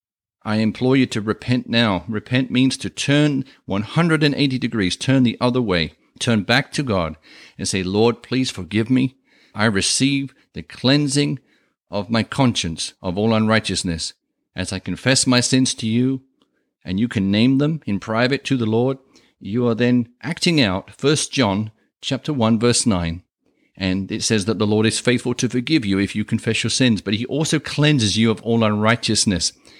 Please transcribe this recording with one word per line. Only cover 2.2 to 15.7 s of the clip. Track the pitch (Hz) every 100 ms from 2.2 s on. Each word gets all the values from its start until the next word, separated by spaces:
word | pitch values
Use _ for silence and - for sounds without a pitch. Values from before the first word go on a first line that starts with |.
| - 127 131
means | 123 131 -
to | 98
turn | - - 147 147 135 131 - -
one | 98
hundred | 107 156 170 160
and | 156
eighty | 139 143 131
degrees, | 123 113 92 -
turn | - 135
the | 123 -
other | 123 123
way, | 113 90 78 - _ -
turn | - 113
back | 92 120 147
to | -
God | 139 95 80 78 - - - -
and | 92
say, | 101
Lord, | 92 101 117 113
please | - 131 127
forgive | - 82 104 113
me. | 127 131 - _ _ _
I | 104
receive | 110 98 - - 135 139 135 _ _
the | -
cleansing | - - 123 143 147 143 147 143 _ _ _ _ -
of | 101 98
my | 113
conscience | 107 - 131 107 85 80 - -
of | 95 90
all | 110
unrighteousness. | 110 107 110 107 92 95 82 - - _ _ _
As | - 92
I | 95
confess | - 87 127 131 -
my | 123
sins | 120 131 131